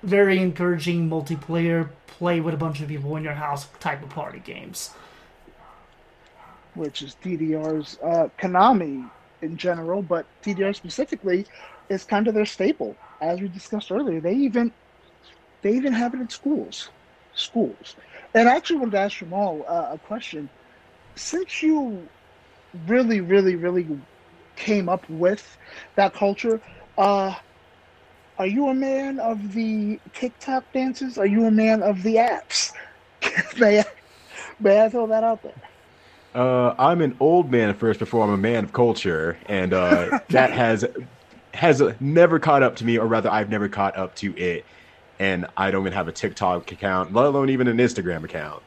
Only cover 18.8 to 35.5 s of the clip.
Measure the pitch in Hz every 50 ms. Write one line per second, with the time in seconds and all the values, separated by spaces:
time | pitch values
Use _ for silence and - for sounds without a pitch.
18.8 | 262 226 202 196 196 208 - - 190 165 175 196 208 196 165 151 143 - 170 170
19.8 | 160 123 147 156 _ - 208 240 - - - 151 147 135 _ _ _ _ _ _
20.8 | _ _ _ _ _ - - - - - - 339 381 - - - - 311 311 302
21.8 | 277 240 214 185 170 - _ _ _ _ _ _ _ _ _ _ _ _ - 180
22.8 | 160 165 220 247 262 226 226 202 180 170 190 202 190 185 180 170 165 175 180 185
23.8 | 175 160 151 139 131 _ _ _ _ _ _ _ - _ _ - - - 214 202
24.8 | 185 175 185 180 - - 160 160 175 180 175 - - - - _ - - - -
25.8 | - - _ - 196 190 - - 208 202 202 - - 233 226 220 - - - -
26.8 | - - _ - 196 202 202 196 190 190 185 - - _ _ _ _ _ _ _
27.8 | _ _ _ _ _ _ _ _ _ _ _ - 190 190 202 262 285 269 262 262
28.8 | 269 269 269 269 277 277 269 262 233 226 226 208 202 208 190 226 226 220 220 214
29.8 | 208 208 214 - _ - - - - 247 - _ - - 262 262 254 _ - 262
30.8 | 262 262 247 - 277 262 240 254 196 202 202 220 226 226 214 214 220 220 220 220
31.8 | 190 202 208 185 180 220 220 226 226 247 - - - _ - - - - - -
32.8 | - - - _ _ _ _ _ - - - - - - - 240 240 208 208 208
33.8 | 208 - - - _ _ - - - - - - - - - _ 214 202 196 214
34.8 | 220 220 226 240 226 220 220 220 220 226 226 214 - -